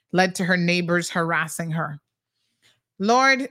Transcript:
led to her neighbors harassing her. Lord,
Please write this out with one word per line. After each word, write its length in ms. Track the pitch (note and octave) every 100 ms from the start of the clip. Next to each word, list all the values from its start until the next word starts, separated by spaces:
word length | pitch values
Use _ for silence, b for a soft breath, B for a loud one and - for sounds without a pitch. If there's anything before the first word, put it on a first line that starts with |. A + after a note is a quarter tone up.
| _
led 220 | F3 F#3 F#3
to 100 | F3+
her 120 | F3+
neighbors 520 | F3 F3 E3+ F3 E3+
harassing 640 | F#3 E3 E3 D#3+ - E3
her. 280 | D#3+ D#3 D3 _ _ _ _ _ _ _ _ _ -
Lord, 480 | G3 A#3+ C4+ C4 C4+